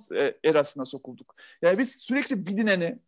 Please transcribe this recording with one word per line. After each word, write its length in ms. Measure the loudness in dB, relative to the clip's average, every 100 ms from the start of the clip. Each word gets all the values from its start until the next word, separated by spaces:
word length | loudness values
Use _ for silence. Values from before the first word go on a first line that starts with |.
| -4 0
e, 200 | 0 0
erasına 420 | 2 4 2 -2 -8
sokulduk. 500 | -10 -14 -18 -20 -20 -20 0
Yani 160 | 2 4
biz 180 | 0 -4
sürekli 500 | -4 -2 -2 -4 -4
bilineni 540 | 0 2 2 0 -6